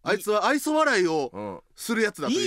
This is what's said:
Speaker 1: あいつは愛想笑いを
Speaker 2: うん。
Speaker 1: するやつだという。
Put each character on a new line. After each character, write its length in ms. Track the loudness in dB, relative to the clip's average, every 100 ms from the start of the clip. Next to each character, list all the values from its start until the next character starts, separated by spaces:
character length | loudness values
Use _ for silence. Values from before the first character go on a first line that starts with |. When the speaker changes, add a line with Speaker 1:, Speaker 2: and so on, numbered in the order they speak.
Speaker 1:
あ 100 | 0
い 60 | -2
つ 100 | 0
は 140 | 0 2
愛 140 | 0
想 160 | 0 2
笑 260 | 2 2
い 60 | 2
を 240 | 0 -4
Speaker 2:
う 80 | -6
ん。 200 | -10 -10 _ -14
Speaker 1:
す 200 | -4 0
る 60 |
や 100 | 0
つ 100 | -2
だ 60 | -2
と 60 |
い 40 |
う。 20 | 0